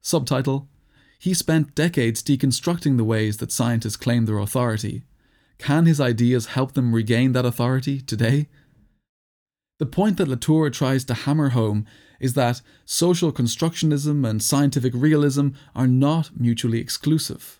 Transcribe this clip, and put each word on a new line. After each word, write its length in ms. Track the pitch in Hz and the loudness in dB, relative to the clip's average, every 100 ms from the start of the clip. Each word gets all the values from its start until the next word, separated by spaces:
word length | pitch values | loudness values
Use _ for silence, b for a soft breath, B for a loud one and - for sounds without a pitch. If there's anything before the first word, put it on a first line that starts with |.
Subtitle, 640 | - 165 127 131 135 135 143 _ b b b b | -2 -2 0 -2 0 -4 -6 _ b b b b
"He 160 | 185 | -4
spent 400 | 180 - 160 147 | -2 0 0 0
decades 480 | - 165 170 117 113 | 0 0 2 0 -2
deconstructing 760 | - 139 143 120 - 170 156 131 | -2 0 0 0 -2 -2 0 0
the 80 | 110 | 2
ways 320 | 110 107 107 | 0 0 -4
that 160 | - | -6
scientists 420 | - 120 117 107 - | -2 0 0 -2 -6
claim 300 | - 120 110 | -2 0 0
their 120 | 107 | -2
authority. 680 | 101 131 123 107 107 - - _ _ _ _ _ | -2 -2 -2 -2 -6 -10 -14 _ _ _ _ _
Can 280 | - 147 165 | -2 4 4
his 160 | 151 | 4
ideas 460 | 131 113 120 123 113 | 2 2 2 2 0
help 260 | - 131 | -4 -2
them 200 | - 123 | 0 0
regain 380 | 113 110 117 131 | 0 2 2 2
that 140 | 127 123 | 2 -2
authority 560 | 117 123 131 131 139 | -2 -2 0 -2 -6
today?" 480 | 131 107 117 139 151 b b b b _ _ _ _ _ _ _ _ _ | -6 -2 2 2 -2 b b b b _ _ _ _ _ _ _ _ _
The 60 | 151 | -6
point 300 | - 208 185 | 0 0 2
that 100 | 175 | -2
Latour 420 | 127 - 156 156 | -2 2 2 2
tries 360 | - 131 135 131 | 0 0 0 -2
to 100 | 123 | -4
hammer 340 | - 151 143 | 0 0 2
home 360 | 120 110 104 107 b b b | 2 0 0 -4 b b b
is 140 | 131 | -4
that 280 | 127 120 123 b b b | 0 0 -2 b b b
social 460 | - 175 175 170 | 0 2 2 0
constructionism 960 | - 120 - 165 170 160 147 147 147 123 | 0 -2 0 -2 0 0 0 0 0 0
and 140 | 107 | -2
scientific 500 | - 139 143 - 127 | 0 2 2 2 -2
realism 560 | 120 147 156 147 135 143 135 B | 0 2 4 2 2 -2 -2 B
are 140 | - 127 | -2 2
not 420 | 127 139 160 156 - | 4 2 0 -2 -2
mutually 420 | 120 117 120 113 | -2 0 -2 -2
exclusive. 800 | 120 - - 156 - - - - | -4 -6 0 0 -2 -10 -16 -20